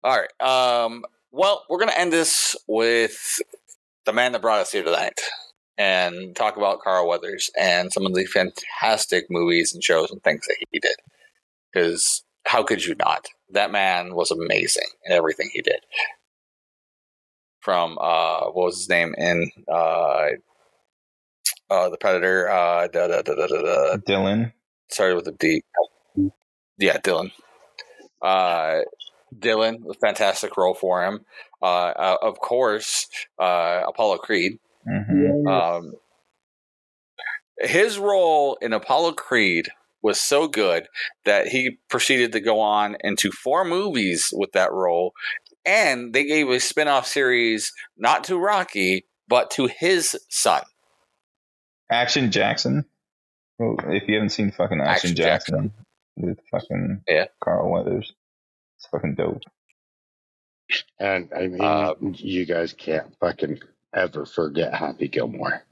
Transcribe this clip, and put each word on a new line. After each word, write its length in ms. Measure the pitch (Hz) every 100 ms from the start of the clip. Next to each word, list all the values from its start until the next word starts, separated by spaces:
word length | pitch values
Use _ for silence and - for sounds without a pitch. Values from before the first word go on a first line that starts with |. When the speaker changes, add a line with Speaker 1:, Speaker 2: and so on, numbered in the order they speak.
Speaker 1:
All 140 | - 127
right. 640 | 92 _ 131 131 127 120 113
Um, 180 | 120 - _ _
well, 340 | 131 190 202 -
we're 100 | 175
gonna 120 | 220 -
end 160 | 175
this 420 | 165 151 - - - -
with 720 | 107 117 117 113 - - - - - _ - _ _ -
the 80 |
man 180 | 110 123
that 100 | 120
brought 180 | 113 107
us 100 | 92
here 120 | 104
tonight 360 | 82 82 - - - - - _ _ -
and 580 | 101 92 90 87 92 90
talk 200 | 107 104
about 240 | 101 95
Carl 280 | - 92 87
Weathers 400 | 85 - - - -
and 320 | 92 87 92
some 140 | 98 95
of 80 |
the 120 | 92 95
fantastic 1000 | 104 92 - - - 110 107 - 90 -
movies 440 | 87 85 85 82
and 100 | 87
shows 280 | - 85 -
and 120 | 196
things 220 | - 76 -
that 80 | - -
he 80 | -
did. 160 | - - _ _ _ _ _ _ _
'Cause 500 | 95 85 85 - - _ _ -
how 160 | 123
could 220 | 107 104 87
you 80 | -
not? 300 | - 80 - _ _
That 220 | 95 101
man 420 | 101 95 90 87
was 160 | 87 82
amazing 560 | 82 82 98 90 - - -
in 80 | -
everything 380 | 90 80 78 -
he 100 | -
did. 200 | - - _ - - - _ _ _ _ _ _ _ _ _ _ _ _ _ _ -
From, 320 | 92 85 82
uh, 460 | 82 82 82 82 -
what 140 | 90 90
was 100 | 90
his 120 | -
name 240 | 90 85 -
in, 340 | 87 85 85 - -
uh, 580 | 82 85 82 82 76 76 58 _ _ _ _ _ _ _ _ _ _ - - _
uh, 200 | 95 90
The 80 | 87
Predator? 480 | 101 92 92 92 90
Uh, 380 | 95 87 87 87
da, 200 | 85 87
da, 140 | 85
da, 100 | - 76
da, 120 | 80
da, 140 | 71
da. 340 | 76 87 71 95
Speaker 2:
Dylan. 560 | 98 98 98 107 117 - _ _ _
Speaker 1:
Started 260 | - 95 90
with 120 | 82
a 40 |
D. 300 | 80 80 80 - - 76 _ _ 98 98 - _ _ _ _
Yeah, 200 | 95 78
Dylan. 320 | - 85 92 - _ _ _ - - - - _
Uh, 600 | 92 95 90 85 80 80 - - - _ _ 117
Dylan, 520 | 113 110 110 117 113
a 40 | 104
fantastic 600 | 110 101 101 95 101 -
role 200 | 92 92
for 280 | 95 90
him. 220 | 90 104 _ - - _
Uh, 40 | 92 87 87 -
uh, 220 | 92 92
of 180 | 110 -
course, 680 | - 123 127 107 - - - - - -
uh, 420 | 92 87 85 87 -
Apollo 320 | - 107 90
Creed. 400 | - 104 90 110 _ _ -
Speaker 2:
Mm-hmm. 600 | 101 104 143 - 143 147
Speaker 3:
Yes. 140 | 95
Speaker 1:
Um, 300 | 85 87 82 - _ _ _ _ _ _ _ _ _ _ _ - - - _ -
his 380 | - 175 220 202
role 600 | 202 196 170 156 139 123
in 120 | 117
Apollo 400 | 110 - 135 170
Creed 560 | 160 - 123 98 85 80 - _ _
was 180 | 107 98
so 280 | - 143 160
good 400 | 110 98 85 82 - - -
that 240 | - 101 -
he 320 | 131 127 - _
proceeded 420 | 127 - 131 120
to 60 | 110
go 200 | 104 107
on 360 | 107 104 104 -
into 300 | - 95 101
four 340 | - 127 156 185
movies 640 | 180 208 139 95 82 -
with 200 | - 98
that 200 | 95 92
role, 420 | 95 90 85 90 - - - _ _ 165
and 480 | 208 185 127 120
they 120 | 120 143
gave 220 | 151 143
a 100 | 127
spin-off 480 | 127 - 151 139 127
series 640 | - 131 123 117 110 - - - _
not 260 | 113 147 -
to 120 | 180
Rocky, 680 | 190 208 180 104 95 92 _ _ _
but 220 | 123 117
to 140 | - 127
his 480 | - 170 185 160 - -
son. 320 | - 117 78 - _ _ _ _ _ _ _ _ _ _ _ _
Speaker 2:
Action 400 | 117 120 147 123
Jackson. 540 | 98 101 113 127 139 143 _ _ _ _ _ _ _
Well, 200 | 113 113 -
if 200 | 95 -
you 80 | 107
haven't 140 | 104
seen 220 | - 101
fucking 280 | - 87 87
Action 80 | 69 87 90
Speaker 1:
Action 40 | 82
Speaker 2:
Jackson 400 | 80 76 - 78
Speaker 1:
Jackson. 180 | 104 - - _ _ -
Speaker 2:
with 220 | 87 101 _
fucking 500 | - - 92 - 98 -
Speaker 1:
Yeah. 180 | 80 92 _
Speaker 2:
Carl 280 | - 92 -
Weathers, 420 | 87 - - - _ _ _ _ _ _ _
it's 100 | -
fucking 280 | - 80 69
dope. 260 | 85 90 - _ _ _ _ _ _ _ _ _ _ _ _ - - _
Speaker 4:
And, 320 | 98 95 85 -
I 120 | 92
mean, 140 | 90
Speaker 1:
Uh, 320 | 80 78 78 78
Speaker 4:
you 440 | 98 90 92 92 85
guys 280 | 85 82
can't 420 | - - 78 - _
fucking 400 | 87 - 76 82 - _ _ -
ever 300 | 90 73 71
forget 480 | - 78 73 82
Happy 340 | - 78 - 71
Gilmore. 560 | - 60 - 67 - _